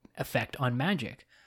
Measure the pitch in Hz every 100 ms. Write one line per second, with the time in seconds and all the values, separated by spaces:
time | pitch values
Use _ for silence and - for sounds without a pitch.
0 | - - 135 127 120 - 127 120 165 180
1 | 110 - - -